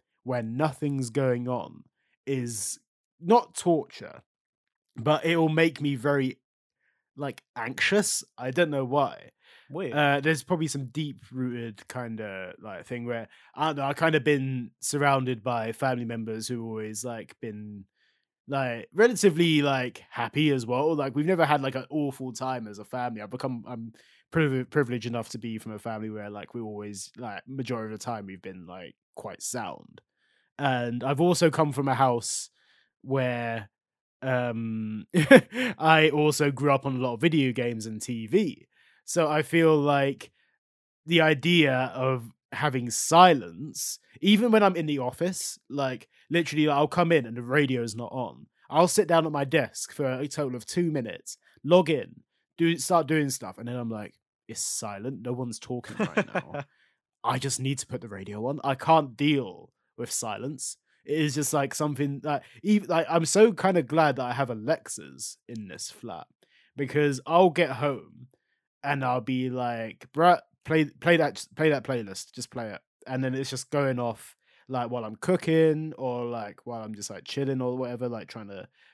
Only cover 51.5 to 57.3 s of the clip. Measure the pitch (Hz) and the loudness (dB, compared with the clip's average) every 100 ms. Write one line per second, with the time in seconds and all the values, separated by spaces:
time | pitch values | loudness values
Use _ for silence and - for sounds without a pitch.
51.5 | _ 143 180 175 143 - - _ _ _ | _ 4 6 6 0 -4 -14 _ _ _
52.5 | - 165 170 - 170 143 160 139 131 95 | 0 2 2 2 2 4 2 0 -4 -10
53.5 | 92 120 123 117 107 104 _ _ _ - | -12 -10 -8 -6 -8 -10 _ _ _ -14
54.5 | 113 - - 110 101 123 135 120 123 120 | -8 -6 -6 -8 -8 -8 -8 -6 -6 -6
55.5 | 107 - 123 - 110 208 - - 185 - | -10 -10 -10 -8 -6 -4 -2 -4 -6 -8
56.5 | 143 - _ _ _ _ _ 117 | -10 -14 _ _ _ _ _ -4